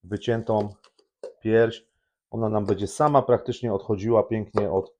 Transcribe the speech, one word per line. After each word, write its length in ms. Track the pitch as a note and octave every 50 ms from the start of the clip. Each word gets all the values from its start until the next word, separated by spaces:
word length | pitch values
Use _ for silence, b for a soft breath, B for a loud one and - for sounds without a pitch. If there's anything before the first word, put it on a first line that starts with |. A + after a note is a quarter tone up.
wyciętą 720 | - F2 G#2 G2+ - - A#2 A2+ A2+ - A2 G#2+ G#2 G2+ G2 _ _ _ _ _ _ _ _ _ - - - _
pierś. 440 | - A2 A2 A2+ A#2 A2+ A#2 - _ _ _ _ _ _ _ _ _ _
Ona 180 | - A2+ A2+ G#2+
nam 180 | G#2+ G#2+ G#2
będzie 200 | G2 G#2 F#2+ G2+
sama 360 | F#2+ - - D3+ D3 C#3+ C3+
praktycznie 520 | B2 - B2 - - - A#2+ - - A#2 G2+
odchodziła 480 | G2 - - G#2+ F#2 G2 A2+ A#2 A2
pięknie 480 | G#2 - A2 A2 G#2 - - G#2+ G#2 F#2
od 260 | D#2+ F#2+ F#2+ - _ _